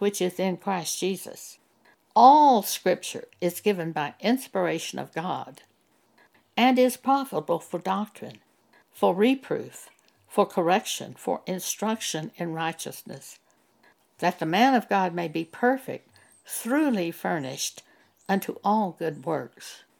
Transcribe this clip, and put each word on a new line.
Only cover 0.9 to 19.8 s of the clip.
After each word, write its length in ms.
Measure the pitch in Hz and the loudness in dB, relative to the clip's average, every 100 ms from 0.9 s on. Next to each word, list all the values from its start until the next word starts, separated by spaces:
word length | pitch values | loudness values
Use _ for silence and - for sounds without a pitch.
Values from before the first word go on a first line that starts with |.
| - | -4
Jesus." 600 | 180 185 - - - - _ _ _ _ _ 220 | -4 -6 -10 -16 -18 -20 _ _ _ _ _ 8
All 460 | 247 302 294 233 | 10 10 8 6
scripture 680 | - - - - - - - _ | 2 -2 0 0 -2 -10 -12 _
is 220 | 175 - | -4 -2
given 320 | 208 185 165 | -2 0 -2
by 220 | 160 143 - | -4 -6 -4
inspiration 800 | 202 254 - 196 170 160 - - | 0 0 -2 -2 0 -2 -6 -10
of 140 | 139 | -10
God 480 | 160 180 131 131 147 - _ _ _ _ _ _ _ _ - | -8 -6 -6 -8 -18 -20 _ _ _ _ _ _ _ _ 2
and 200 | 247 254 | 4 6
is 200 | 254 - | 4 2
profitable 640 | - 277 262 160 151 170 | 0 0 0 -4 -2 -4
for 200 | - 175 | -4 -8
doctrine, 640 | 190 196 214 - - - _ _ _ _ _ | -4 -4 -6 -10 -18 -18 _ _ _ _ _
for 240 | - 202 180 | 0 0 4
reproof, 760 | 233 269 - - 127 - - _ _ _ _ | 4 2 -2 -6 -6 -16 -20 _ _ _ _
for 180 | - 202 | 0 0
correction, 680 | - 165 196 - - - | 2 2 2 0 -8 -10
for 280 | - - - - | -10 -6 -6 -6
instruction 840 | 185 - - 208 220 - 156 160 - | -8 -8 -6 -4 -4 -6 -6 -8 -8
in 180 | 170 | -8
righteousness, 840 | 160 165 165 - - - - - - _ _ _ _ _ _ _ _ | -6 -6 -6 -12 -14 -16 -16 -18 -20 _ _ _ _ _ _ _ _
that 200 | 170 180 | -2 -2
the 60 | 160 | 0
man 280 | 180 262 | 4 4
of 140 | 254 - | 4 2
God 260 | 202 185 | 0 0
may 140 | 170 165 | -2 -6
be 160 | 160 | -6
perfect, 680 | 160 - 247 262 196 131 _ _ _ _ - | -8 -2 0 0 -4 -12 _ _ _ _ -14
truly 680 | - 226 285 302 214 170 | -10 -2 0 2 0 -2
furnished 720 | - 185 170 131 139 - - - _ _ _ - | -4 -4 -4 -6 -8 -8 -10 -20 _ _ _ -2
unto 280 | 196 - - | -2 -2 -4
all 320 | 202 214 196 - | 0 0 0 -4
good 280 | 165 147 131 | -6 -6 -4
works. 580 | 147 120 - - - | -4 -6 -14 -20 -20